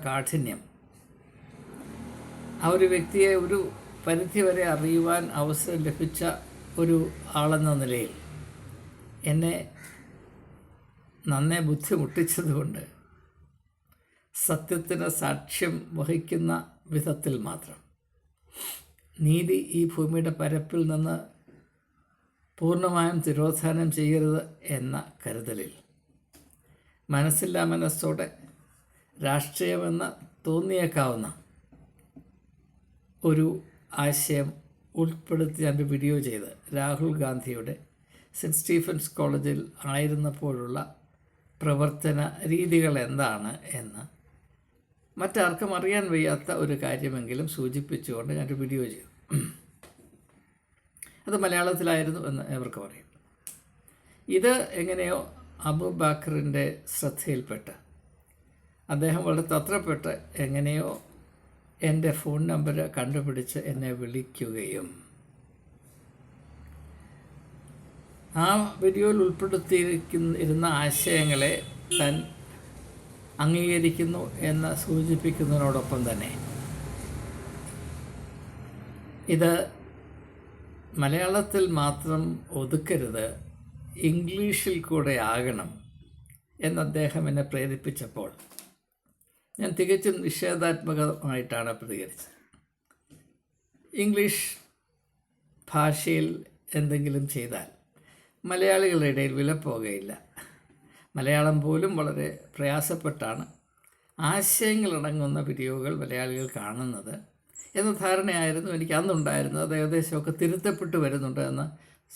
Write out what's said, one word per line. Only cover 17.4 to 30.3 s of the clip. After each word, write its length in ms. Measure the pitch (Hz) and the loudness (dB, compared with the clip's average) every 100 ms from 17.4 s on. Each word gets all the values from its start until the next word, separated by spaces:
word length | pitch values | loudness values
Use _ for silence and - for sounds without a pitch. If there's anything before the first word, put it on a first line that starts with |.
| 104 | -4
മാത്രം 320 | 80 - - _ _ _ _ _ _ _ - - - - _ _ - | -8 -14 -20 _ _ _ _ _ _ _ -14 -12 -12 -18 _ _ 0
നീതി 400 | 151 165 175 190 - 170 | 4 4 4 2 2 0
ഈ 20 | 165 | 0
ഭൂമിയുടെ 400 | 165 156 165 160 160 | 2 0 2 0 0
പരപ്പിൽ 420 | 147 156 - 165 160 | 0 0 0 0 2
നിന്ന് 260 | 156 160 165 - _ - - _ _ _ _ _ _ _ _ _ - | 2 0 -2 -8 _ -20 -20 _ _ _ _ _ _ _ _ _ -2
പൂർണ്ണമായും 580 | 165 175 180 175 170 170 156 | 2 4 4 4 2 2 0
തിരോധാനം 640 | 143 156 156 160 160 165 156 | 2 2 2 0 2 0 2
ചെയ്യരുത് 440 | 151 156 156 156 - - - 135 | 2 4 4 0 -2 -12 -6 -4
എന്ന 180 | 131 139 - - | -4 -6 -8 -12
കരുതലിൽ 480 | 120 113 113 107 95 - _ _ _ _ _ - _ _ _ _ _ _ - | -10 -8 -8 -8 -10 -14 _ _ _ _ _ -20 _ _ _ _ _ _ -2
മനസ്സില്ലാ 540 | 143 156 147 180 175 165 | 2 4 2 0 0 0
മനസ്സോടെ 540 | 165 156 - 156 156 - - - - _ _ _ _ _ - | 2 0 0 -2 -2 -4 -8 -20 -20 _ _ _ _ _ -4
രാഷ്ട്രീയമെന്ന് 880 | 143 143 143 - 180 175 175 165 147 - - | 0 2 0 -2 0 0 0 0 -2 -8 -20